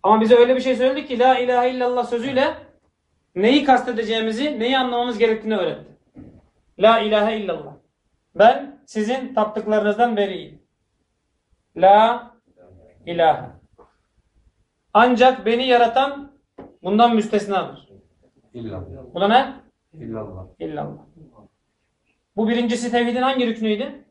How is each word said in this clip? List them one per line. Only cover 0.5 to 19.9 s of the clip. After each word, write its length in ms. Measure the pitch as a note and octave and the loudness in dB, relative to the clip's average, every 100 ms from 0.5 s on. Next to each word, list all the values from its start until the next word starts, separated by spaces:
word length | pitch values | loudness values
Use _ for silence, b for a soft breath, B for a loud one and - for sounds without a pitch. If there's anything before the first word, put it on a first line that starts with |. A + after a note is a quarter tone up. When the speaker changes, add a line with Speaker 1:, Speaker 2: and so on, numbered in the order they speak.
| B3+ | 4
Speaker 1:
bir 60 | |
şey 140 | C4 A3+ | 0 0
söyledi 320 | B3+ C#4+ - | 0 -2 -6
ki 120 | A#3+ | 2
la 200 | B3+ B3+ | 2 4
ilahe 320 | B3 B3 B3+ | 2 0 0
illallah 340 | B3+ B3 B3 A#3+ | -2 -2 -2 -4
sözüyle 480 | A#3 B3+ B3+ D4 D#4 - _ _ _ _ _ _ F3 | -4 -4 -2 -2 -4 -18 _ _ _ _ _ _ -2
neyi 280 | G#3 C#4+ | 2 2
kastedeceğimizi, 960 | C4+ B3+ B3+ A3+ G#3+ A3+ A3 A3 D4 B3+ | 4 2 2 -6 -4 -4 -4 -4 -6 -4
neyi 180 | A#3 C4 | -2 -2
anlamamız 400 | B3 A#3+ B3 G#3+ | -2 -4 -4 0
gerektiğini 380 | A3+ A3 A3 G#3+ | 0 0 -4 -4
öğretti. 420 | E3+ - - _ _ - - - _ _ _ - | -4 -6 -16 _ _ -20 -20 -20 _ _ _ 0
La 200 | G#3 A3+ | 2 2
ilahe 380 | G#3+ G#3+ G#3+ A3 | 0 0 0 -4
illallah. 360 | G3 D#3+ D3 D3 _ _ _ _ _ E3 | -8 -10 -12 -20 _ _ _ _ _ 4
"Ben 460 | A3 C4+ - - _ | 4 4 -8 -20 _
sizin 480 | G#3+ G#3+ C4 B3+ | -6 -4 -4 -4
taptıklarınızdan 840 | - G#3+ A3 G#3 G#3+ G3+ G#3 A#3+ G#3+ | -4 -4 -4 -2 -2 -2 0 -2 0
beriyim. 440 | G3 F3 D3+ D#3 _ _ _ _ _ _ _ _ _ _ _ - | -4 -6 -16 -20 _ _ _ _ _ _ _ _ _ _ _ 2
La 540 | F#3 G#3 A3+ A#3+ - _ _ _ - - _ _ - | 6 6 6 0 -8 _ _ _ -20 -20 _ _ -10
ilahe. 440 | E3+ D#3+ C#3+ - - _ _ _ _ _ _ _ _ _ _ _ _ _ | 0 2 0 -6 -20 _ _ _ _ _ _ _ _ _ _ _ _ _
Ancak 520 | G#3 B3 A#3+ B3+ B3+ G3+ | 2 4 6 4 4 -2
beni 220 | A#3+ C4 | -2 2
yaratan 640 | A#3+ A#3 B3+ C#4 C#4+ C#4+ _ _ - - _ | 2 4 2 -2 -6 -16 _ _ -20 -20 _
bundan 320 | F3+ G#3 A#3 A3+ | -4 2 2 2
müstesnadır." 720 | G#3 G#3 G3+ G3 - - _ G2 _ _ _ _ _ | -2 -4 -4 -6 -6 -14 _ -20 _ _ _ _ _
Speaker 2:
İllallah. 600 | A#2+ A2+ F#2 F2 F2 - | -16 -12 -12 -14 -18 -14
Speaker 1:
Bu 80 | E3+ | -4
da 60 | G3+ | 2
ne? 280 | A#3+ C#4 - _ _ _ | 2 0 -10 _ _ _